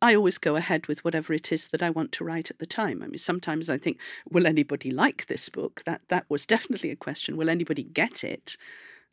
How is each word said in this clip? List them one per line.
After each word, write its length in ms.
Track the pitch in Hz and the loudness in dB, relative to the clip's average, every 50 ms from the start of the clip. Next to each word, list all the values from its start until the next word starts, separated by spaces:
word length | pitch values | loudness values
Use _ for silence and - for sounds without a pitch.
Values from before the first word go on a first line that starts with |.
I 140 | 233 240 214 | 6 8 8
always 220 | 208 208 180 - - | 8 8 6 4 2
go 180 | - 165 147 | 2 2 2
ahead 320 | 156 170 - 175 143 - - | 2 2 2 0 0 2 -2
with 160 | 151 - - | -4 -2 -2
whatever 300 | 170 165 160 156 - 156 | 0 0 0 0 0 -2
it 180 | 151 - - | -2 0 -2
is 160 | 165 160 - - | -2 -2 -2 -4
that 140 | - 160 175 | -2 -2 0
I 60 | 170 | 0
want 240 | 160 160 143 - - | 0 -2 -2 -4 -4
to 100 | - 170 | -6 -6
write 260 | 165 165 165 156 - | -6 -6 -6 -6 -8
at 100 | - - | -10 -10
the 60 | 160 | -10
time. 380 | - - - 220 165 104 - 101 | -6 -4 -2 -2 -2 -2 -4 -8
I 40 | 92 | -10
mean, 100 | - - | -10 -6
sometimes 520 | - - 180 180 - 170 151 156 165 165 | -4 -2 -2 -2 -2 -4 -4 -4 -2 -2
I 80 | 131 - | -2 -2
think, 220 | - 165 - - - - - - - - | -2 -2 -4 -4 -8 -14 -16 -16 -10 2
"Will 180 | 160 175 170 170 | 4 4 6 6
anybody 440 | 160 156 143 - 143 135 - 131 | 6 4 2 2 0 -4 -4 -4
like 340 | 127 143 226 - - - - | 0 2 2 2 0 -2 -6
this 240 | - - - - - | -8 -8 -6 -6 -8
book?" 320 | - - - - - - - | -6 -6 -6 -6 -8 -8 -6
That, 160 | 165 165 - - - | -6 -6 -6 -4 -2
that 180 | 180 180 - _ | -2 -2 0 _
was 160 | 147 143 - | -4 -4 2
definitely 440 | - 220 226 - - 240 - - 147 | 2 2 2 2 -2 -4 -4 -4 -6
a 60 | - | -6
question. 400 | - - 139 151 - - - 147 | -6 -8 -8 -8 -6 -8 -6 -4
"Will 140 | 160 160 165 | 0 0 2
anybody 340 | 165 170 165 - 156 147 - | 2 0 0 -2 -2 -4 -4
get 400 | - 165 143 190 247 - - - | -4 -2 -2 -2 -2 -4 -8 -8
it? 320 | - - - _ - - - - - - - - - - - _ _ | -8 -8 -8 _ -14 -14 -14 -16 -20 -20 -20 -20 -20 -20 -20 _ _